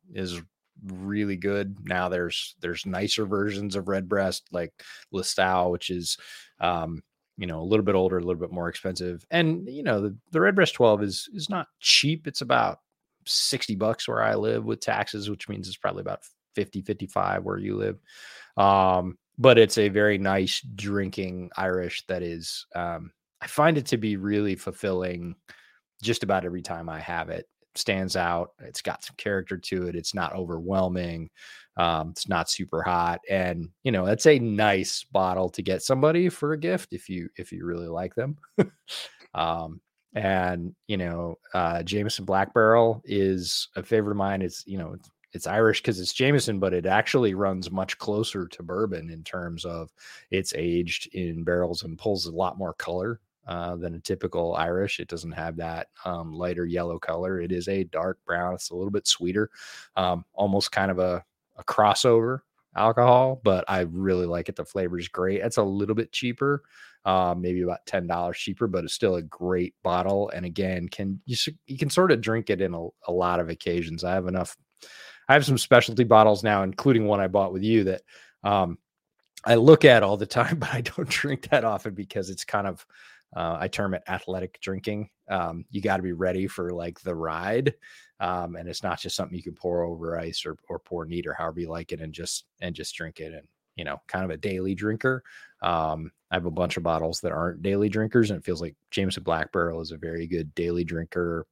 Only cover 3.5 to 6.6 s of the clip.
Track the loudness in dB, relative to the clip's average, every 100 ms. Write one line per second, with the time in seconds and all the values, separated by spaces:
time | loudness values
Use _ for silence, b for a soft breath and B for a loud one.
3.5 | -2 -4 -4 -2 -2 0 0 0 -2 _
4.5 | -6 -6 _ B B B -6 -2 2 2
5.5 | 4 2 0 -4 -4 -4 -8 B B B
6.5 | _